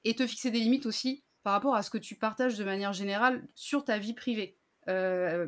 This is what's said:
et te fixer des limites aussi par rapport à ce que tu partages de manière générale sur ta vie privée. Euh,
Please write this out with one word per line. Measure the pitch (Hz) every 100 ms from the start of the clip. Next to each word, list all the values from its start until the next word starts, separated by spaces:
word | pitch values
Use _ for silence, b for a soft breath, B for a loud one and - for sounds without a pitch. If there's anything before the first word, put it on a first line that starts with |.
et | 220 226
te | 247
fixer | - 262
des | 233
limites | 226 262 240
aussi | 214 254 269 _ _
par | 208
rapport | 202 269 233
à |
ce | 202
que | 220
tu | - 202
partages | 220 214 254 214
de |
manière | 196 196 202
générale | 190 202 202 247 254 - -
sur | - 285 277
ta | 214
vie | 208
privée. | 233 - 220 190 - _ _ -
Euh, | 185 185 185 180 170